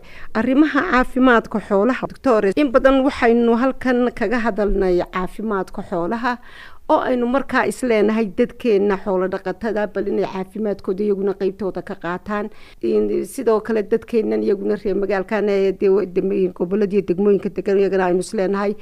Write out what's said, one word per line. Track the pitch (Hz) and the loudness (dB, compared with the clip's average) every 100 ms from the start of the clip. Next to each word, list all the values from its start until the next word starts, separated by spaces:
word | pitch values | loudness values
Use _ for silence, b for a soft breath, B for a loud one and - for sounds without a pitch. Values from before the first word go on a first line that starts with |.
| B B B | B B B
arrimaha | 214 247 262 302 285 - | -4 0 4 4 2 0
caafimaadka | 247 254 254 262 247 - 214 | 0 0 2 4 4 2 -6
xoolaha. | - 196 226 254 170 | 0 2 2 0 -6
Doctor, | - 269 220 202 190 | -4 2 2 2 2
in | 294 | 2
badan | 254 262 269 | 4 4 4
waxaynu | 269 - 247 233 233 233 | 2 2 4 4 4 2
halkan | 262 254 254 247 247 240 | 0 0 0 0 0 -2
kaga | 208 247 | -2 0
hadalnay | 226 202 208 208 185 175 170 | -2 -2 0 2 2 0 0
caafimaadka | 185 180 - 220 196 185 - | -4 -6 -6 -4 -4 -4 -8
xoolaha | - 180 170 226 247 240 B B B B - | -6 -4 -2 -2 -4 -4 B B B B 0
oo | 311 | 0
aynu | - 254 240 | 2 0 0
markaa | 269 269 254 208 | 0 0 0 0
is | - | -2
leenahay | 254 220 208 220 214 - | 0 2 4 2 -2 0
dadkeenna | 240 - 247 196 202 190 | -2 0 2 2 2 0
xoolo | 214 185 185 | 0 0 0
dhaqatada, | 185 185 180 233 208 208 | -4 -6 -6 -4 -2 -2
bal | 202 202 | -4 -2
inay | 208 185 | -2 -2
caafimaadkooda | 214 196 202 214 196 - 185 | -4 -8 -4 -4 -4 -4 -2
iyaguna | 208 190 196 | 0 0 0
qaybtooda | 190 190 190 190 180 | 0 -4 -2 -6 -6
ka | 175 190 | -10 -10
qaataan. | 170 180 - 208 214 b b b | -8 -8 -6 -6 -6 b b b
In | 226 214 208 214 190 | 0 0 0 -2 -4
sidoo | - 226 214 | -4 0 0
kale | 214 220 | 0 -2
dadkeennan | 202 226 - 233 214 220 214 | 0 -2 0 -2 0 -2 0
iyaguna | 196 202 208 | -2 -2 -4
reer | 208 190 | -2 -2
magaalkan | 196 196 185 214 208 | -2 -2 -2 -2 0
ee | 196 196 185 | 2 0 2
dee | 202 | 2
wa-, | 190 196 | 2 2
deme-, | 180 196 196 185 | -2 0 0 0
gobollada | - 175 202 202 | -2 -2 0 2
iyo | 202 180 | 0 0
degmooyinka | 175 208 196 202 | 2 4 2 0
degan | - 190 196 | -4 0 2
iyagana | 196 190 185 | 2 2 2
aynu | 180 | 0
is | 175 | 0
leenahay | 220 185 196 208 208 | -2 0 0 -2 -4